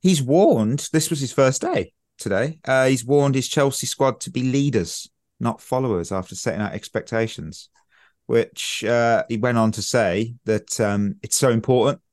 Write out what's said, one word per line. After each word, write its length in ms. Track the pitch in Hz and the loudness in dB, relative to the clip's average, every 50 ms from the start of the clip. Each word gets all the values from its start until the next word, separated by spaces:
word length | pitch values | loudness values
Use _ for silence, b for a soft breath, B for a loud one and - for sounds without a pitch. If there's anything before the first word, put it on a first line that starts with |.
he's 200 | - 185 190 147 | 4 4 2 2
warned, 680 | 135 120 143 170 202 330 214 120 107 107 127 143 - - | 2 2 4 4 6 6 4 4 2 0 0 -4 -6 -2
this 180 | - 160 151 - | -2 0 0 0
was 120 | 170 143 | -4 -4
his 100 | 139 123 | -4 -4
first 300 | - - 135 131 131 - | 2 2 4 4 2 0
day 320 | - 339 359 - - - _ _ _ _ _ _ | -2 -2 -2 -2 -4 -4 _ _ _ _ _ _
today, 420 | - 107 98 95 117 151 160 - _ | -6 -2 -2 0 -2 -2 -6 -8 _
uh, 220 | - 131 131 131 131 | 0 2 4 4 4
he's 180 | 135 123 117 | 2 0 0
warned 300 | 120 143 147 143 139 131 | 2 2 4 4 4 2
his 120 | 135 123 - | 0 -2 -2
Chelsea 400 | - 156 143 139 135 - - 127 | 0 2 2 2 0 -4 -8 -8
squad 320 | - _ 139 135 123 - | -2 _ 0 0 0 -2
to 80 | - - | -10 -8
be 120 | - 131 127 | -6 -4 -2
leaders, 680 | 131 127 139 143 143 120 110 87 80 - - - - _ _ _ _ _ _ | 0 0 2 2 2 0 0 -2 -2 -8 -12 -14 -16 _ _ _ _ _ _
not 220 | 117 120 113 - | -4 -4 -4 -6
followers, 500 | - - - 131 135 127 107 87 85 - | -6 -4 -2 -2 0 0 -2 -2 -2 -4
after 240 | 98 95 90 - - | -6 -6 -6 -8 -12
setting 240 | - - 117 - 104 | -8 -6 -6 -4 -4
out 140 | 104 101 - | -6 -6 -6
expectations, 960 | 98 - - _ 110 - - - 113 113 110 - - - 78 78 - - _ _ b b b b b b b b b _ | -10 -14 -8 _ -8 -8 -4 -2 -2 -2 -2 -6 -12 -14 -14 -14 -18 -20 _ _ b b b b b b b b b _
which, 580 | _ 117 117 113 - _ - - - - - - | _ 0 0 0 0 _ -10 -8 -8 -8 -6 -4
uh, 400 | 104 120 120 117 117 117 104 - - | 0 0 2 2 2 2 2 0 -2
he 80 | 117 110 | -4 -2
went 200 | 107 123 120 117 | -2 0 2 2
on 140 | 113 110 | 2 2
to 100 | 107 - | 0 -2
say 540 | 98 - - 123 110 95 85 98 113 120 120 - _ | -6 -2 0 0 2 2 0 -2 -2 -4 -8 -12 _
that, 360 | - 110 101 - - - - | -2 -2 -2 -2 -6 -4 -2
um, 340 | 113 104 101 101 104 101 95 - - | 0 0 0 0 -2 -2 -4 -8 -8
it's 140 | - - - | -6 -2 0
so 120 | - 131 | 2 2
important 520 | 117 113 110 - 127 123 113 135 143 - _ _ | 2 2 2 2 2 4 4 2 0 -4 _ _